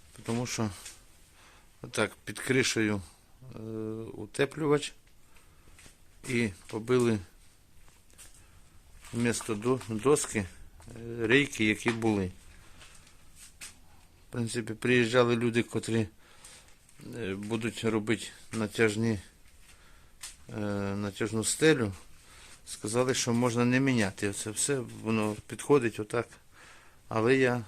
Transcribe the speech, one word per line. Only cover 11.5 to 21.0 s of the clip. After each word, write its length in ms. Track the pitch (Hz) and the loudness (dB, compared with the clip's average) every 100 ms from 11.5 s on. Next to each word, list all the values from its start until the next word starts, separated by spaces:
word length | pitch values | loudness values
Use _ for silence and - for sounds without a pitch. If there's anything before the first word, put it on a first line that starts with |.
| - | 0
які 260 | 107 104 120 | 2 2 0
були. 420 | 113 113 101 92 - - - - - - - - - - - - - - - - - - - - | 0 2 2 0 -6 -20 -20 -20 -20 -20 -20 -20 -20 -20 -20 -20 -18 -18 -18 -20 -20 -20 -20 -10
В 40 | |
принципі, 420 | 123 113 117 110 | -6 -4 -4 -6
приїжджали 640 | 110 123 123 113 123 120 117 | -4 2 4 4 4 4 4
люди, 260 | 117 117 | 2 0
котрі, 440 | 110 113 107 113 104 - - - - - - - - - - 120 | 0 -4 0 0 0 -6 -20 -20 -20 -20 -20 -20 -20 -18 -14 -8
е, 180 | 98 | -6
будуть 500 | 98 104 113 113 - | -6 -4 -4 -4 -2
робити 420 | 113 110 107 107 - - - | 0 0 0 -2 -2 -16 -10
натяжні, 680 | 113 107 - 110 107 113 104 - - - - - - - - - - - - - | -4 -2 2 2 4 0 -2 -6 -20 -20 -20 -20 -20 -20 -20 -20 -18 -18 -18 -12
е, 120 | 113 104 101 98 | -6 -2 -2 -2
натяжну 480 | 101 | -2